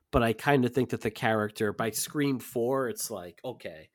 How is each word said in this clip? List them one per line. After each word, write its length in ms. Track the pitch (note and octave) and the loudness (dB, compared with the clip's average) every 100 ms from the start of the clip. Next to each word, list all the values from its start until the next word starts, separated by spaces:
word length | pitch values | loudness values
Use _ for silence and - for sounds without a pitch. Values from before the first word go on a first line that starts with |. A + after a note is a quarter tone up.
| _ | _
but 120 | C3+ | 2
I 100 | A2+ | 4
kinda 360 | A2 D3 C#3+ B2 | 2 4 4 4
think 220 | B2 A#2 | 2 0
that 100 | - | -2
the 80 | A2+ | -4
character 600 | - A#2+ A2 G#2 - G#2+ | -2 0 2 0 0 -2
by 180 | G2+ A2+ | 0 -4
Scream 480 | - - D3+ C#3+ C3 | -4 -4 0 0 -2
Four, 500 | - B2 A#2+ C3+ B2 | -4 -2 0 0 -2
it's 220 | G#2 - | -4 -8
like, 300 | G2+ F2+ - | -8 -10 -12
okay, 460 | B2+ A#2 F#2+ D#2 D2+ | -12 -10 -12 -14 -18